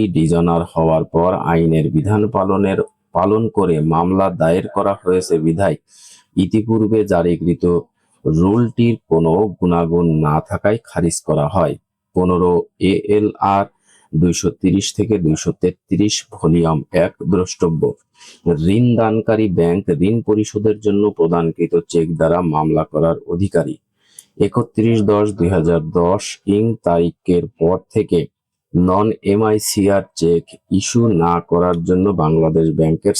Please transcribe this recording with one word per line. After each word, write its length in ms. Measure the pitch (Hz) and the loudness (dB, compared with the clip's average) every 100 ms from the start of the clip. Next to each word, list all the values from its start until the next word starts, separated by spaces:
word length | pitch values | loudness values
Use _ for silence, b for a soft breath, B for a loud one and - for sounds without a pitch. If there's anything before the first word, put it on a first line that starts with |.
| 107 | 0
ডিজনার 540 | 80 80 85 85 82 85 | 0 0 2 0 0 -2
হওয়ার 340 | 82 80 80 82 | -2 0 0 0
পর 260 | 82 87 98 - | -2 0 -2 -2
আইনের 400 | 85 82 80 76 | 0 2 0 0
বিধান 300 | 80 98 104 107 | -2 0 0 0
পালনের, 520 | 101 95 98 98 95 - _ _ | -2 0 0 0 0 -4 _ _
পালন 300 | 85 95 107 113 | -2 0 0 0
করে 260 | - 90 80 78 | 0 0 0 0
মামলা 400 | 80 90 95 95 | 0 0 0 0
দায়ের 340 | 87 80 90 - | 0 0 0 -2
করা 200 | 98 98 | -4 -2
হয়েছে 420 | 98 90 92 90 82 | -2 -2 -2 0 0
বিধায় 380 | 80 82 98 78 _ B B B B - | 0 0 -2 -2 _ B B B B -2
ইতিপূর্বে 640 | 92 107 110 110 107 110 101 | 0 0 0 0 2 0 2
জারিকৃত 600 | 87 87 85 85 85 87 87 - _ _ _ - | 0 0 0 -2 0 0 0 -4 _ _ _ -2
রুলটির 680 | 78 92 113 117 117 117 110 - | 0 2 2 0 0 0 0 -2
কোনো 260 | 82 82 90 107 | 0 2 2 0
গুণাগুণ 520 | 85 90 85 85 85 85 78 | -2 0 0 0 0 2 2
না 140 | 76 78 | 0 -2
থাকায় 380 | - 95 101 113 | -4 -4 -2 -2
খারিজ 340 | - - 85 - | -4 -4 -4 -4
করা 240 | - 76 73 | -4 -2 -2
হয়। 280 | 95 78 71 _ _ _ 92 | -2 -2 -4 _ _ _ -2
পনেরো 360 | 90 90 90 87 - - 92 | 0 2 2 0 -2 -4 -2
এএলআর 760 | 101 104 104 104 - 98 98 98 _ b b b | 0 0 0 0 -2 0 0 -2 _ b b b
দুইশো 360 | 78 87 85 85 - | 0 0 0 -4 -2
তিরিশ 260 | 95 98 - - | 0 0 -2 -4
থেকে 200 | 110 104 | -2 0
দুইশো 340 | 80 78 - - | 0 -2 -4 -4
তেত্রিশ, 560 | 90 - - 85 104 - - | -4 -4 -6 -2 0 -2 -10
ভলিউম 480 | - 80 85 82 78 - | -6 0 0 0 -2 -2
এক 200 | 80 87 - 76 | -2 -2 -4 -2
দ্রষ্টব্য। 520 | 92 90 - 87 80 - - _ _ B B 85 78 82 | -2 -2 -2 -2 -2 -4 -6 _ _ B B -4 -2 0
ঋণ 180 | 107 123 113 | 2 2 2
দানকারী 520 | 113 110 107 110 107 87 | 0 0 0 0 0 0
ব্যাংক 260 | 85 101 98 82 | 0 0 -2 0
ঋণ 160 | 95 117 | 0 0
পরিশোধের 560 | - 107 107 104 107 107 | 0 0 0 -2 -2 -2
জন্য 240 | 107 101 104 | -2 0 0
প্রদানকৃত 600 | - 82 85 82 80 82 85 - | 0 0 0 -2 -2 -2 -2 -2
চেক 180 | 87 80 78 | -2 -2 0
দ্বারা 220 | 80 87 85 | 0 0 0
মামলা 300 | 76 78 78 78 | 0 0 0 -2
করার 320 | 76 82 80 - | -2 -2 -2 -4
অধিকারী। 480 | 87 98 - 73 - _ _ B B B - | -4 -2 -2 -4 -6 _ _ B B B -4
একত্রিশ 600 | 104 120 117 - 113 113 101 | -2 -2 -4 0 2 2 2
দশ 140 | 104 107 | 2 0
দুই 160 | 101 85 | 0 0
হাজার 320 | 92 80 85 78 87 | 0 0 0 -2 0
দশ 220 | 87 101 - - - | 0 0 -4 -10 -2
ইং 160 | 101 113 110 | 0 0 -2
তারিখের 600 | - 85 85 - - 87 80 - | -2 0 0 -2 -2 -2 -2 -2
পর 200 | 82 90 - | 0 0 -2
থেকে 280 | 110 101 85 73 _ _ _ _ | -4 0 0 -2 _ _ _ _
নন 340 | 80 90 95 110 - 98 | 0 2 2 0 -2 0
এমআইসিআর 720 | 101 110 107 - - 98 98 95 - | 0 2 0 -2 0 2 2 -2 -2
চেক 280 | 85 85 - - - | 0 0 -2 -16 -4
ইস্যু 300 | 92 - 120 117 87 | -4 -2 0 2 2
না 100 | 85 87 - | 0 -2 0
করার 300 | 87 90 85 | 0 0 0
জন্য 220 | 85 90 98 85 | 0 0 2 0
বাংলাদেশ 440 | 80 80 80 82 82 76 | 0 2 2 2 0 0
ব্যাংকের 380 | 80 80 101 - | 0 0 -2 -2